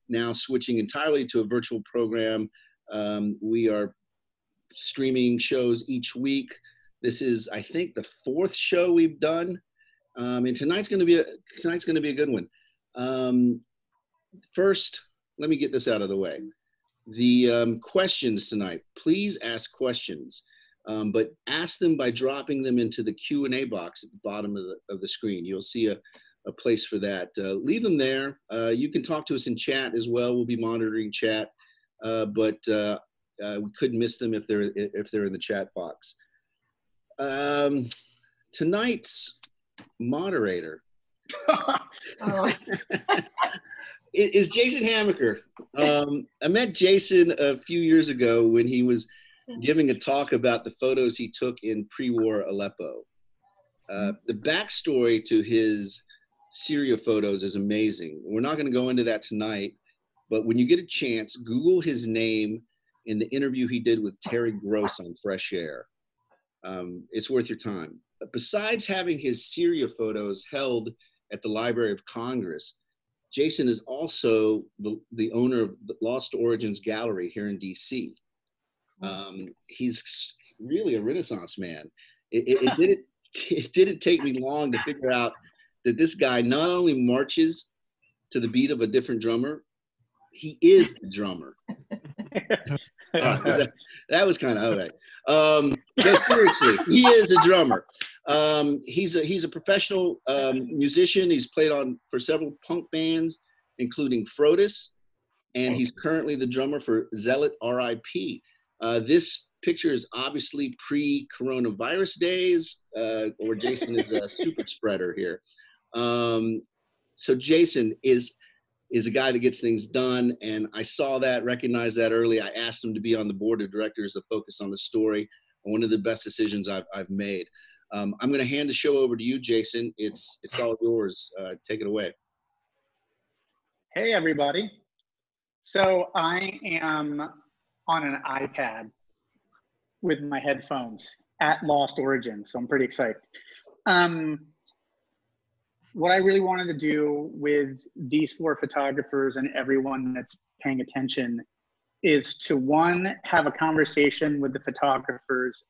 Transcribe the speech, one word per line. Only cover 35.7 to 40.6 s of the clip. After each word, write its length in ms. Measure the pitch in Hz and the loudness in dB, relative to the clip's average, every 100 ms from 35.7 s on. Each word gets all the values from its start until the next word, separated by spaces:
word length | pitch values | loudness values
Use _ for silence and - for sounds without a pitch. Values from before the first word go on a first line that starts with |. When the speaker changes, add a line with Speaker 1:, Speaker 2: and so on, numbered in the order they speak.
Speaker 1:
box. 420 | - 85 - - - _ _ _ _ _ _ _ _ _ - | -8 -12 -12 -16 -18 _ _ _ _ _ _ _ _ _ -8
Um, 680 | 139 135 143 147 143 143 117 - - _ _ _ _ | -6 -4 -2 2 2 0 -4 -8 -12 _ _ _ _
tonight's 880 | - 160 202 240 226 - - - - - _ _ - - - | -4 0 0 0 -2 -4 -4 -6 -10 -20 _ _ -20 -20 -8
moderator 840 | 117 147 190 165 104 87 | -4 -2 -2 0 0 -2